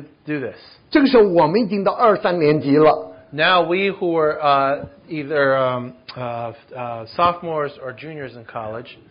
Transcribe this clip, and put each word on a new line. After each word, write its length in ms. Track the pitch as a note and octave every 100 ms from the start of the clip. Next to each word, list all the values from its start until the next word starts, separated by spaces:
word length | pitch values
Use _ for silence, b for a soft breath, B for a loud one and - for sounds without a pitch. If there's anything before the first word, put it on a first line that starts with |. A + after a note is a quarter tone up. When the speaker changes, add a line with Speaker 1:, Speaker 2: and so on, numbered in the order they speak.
| C#3+ _ -
Speaker 1:
do 140 | D3+
this. 180 | A#2 - - - _
Speaker 2:
这 100 | D#4
个 60 | C4+
时 100 | A#3+
候 60 |
我 240 | G#3 E3+ D3+
们 140 | F#3+
已 60 | A3
经 160 | G3+
到 100 | G3
二 220 | - A#3 G3
三 200 | G3+ F3
年 220 | D3+ D3+
级 140 | C3+ C#3+
了。 400 | D#3 - - - -
Speaker 1:
Now 320 | C#3+ E3 F#3
we 280 | E3 F3+ G3
who 200 | F#3+ F3+
were, 260 | E3 D3+ D#3
uh, 460 | D3+ C#3 C3+ C#3 - - -
either, 480 | D#3+ C#3 D3+ C#3 C3+
um, 380 | C3 B2+ B2 B2 - -
uh, 380 | B2 A#2 A#2 A2 _ -
uh, 300 | A#2+ A#2 A2 -
sophomores 560 | F3 F3 E3+ D#3 C#3+ -
or 140 | C3
juniors 420 | A2+ D3 D#3 C3 A#2+
in 100 | A2+
college, 520 | A#2 A2 A2 B2+ - _